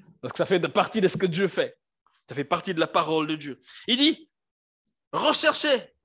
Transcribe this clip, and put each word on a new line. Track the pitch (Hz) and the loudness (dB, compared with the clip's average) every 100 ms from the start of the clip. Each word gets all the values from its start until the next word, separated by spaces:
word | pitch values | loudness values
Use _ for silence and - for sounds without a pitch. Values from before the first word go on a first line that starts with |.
| - _ | -20 _
Parce | 123 | -12
que | - | -4
ça | 175 | 0
fait | 185 | 0
partie | 160 208 185 220 | 2 0 0 2
de | 190 | 0
ce | - | 2
que | 185 | -2
Dieu | 160 196 | 0 -2
fait. | - 131 - _ _ _ _ _ | -2 -4 -6 _ _ _ _ _
Ça | 127 | -8
fait | |
partie | 143 175 170 165 | -2 -2 -2 -2
de | |
la | 160 | 0
parole | 185 156 160 156 | 0 0 0 -2
de | 156 | -6
Dieu. | 143 123 _ - - | -8 -14 _ -16 -4
Il | 247 | 2
dit, « | 294 - - _ _ _ _ _ _ _ _ | 2 2 -8 _ _ _ _ _ _ _ _
Recherchez | 202 254 294 311 302 302 254 - _ | -2 0 2 2 2 0 0 -2 _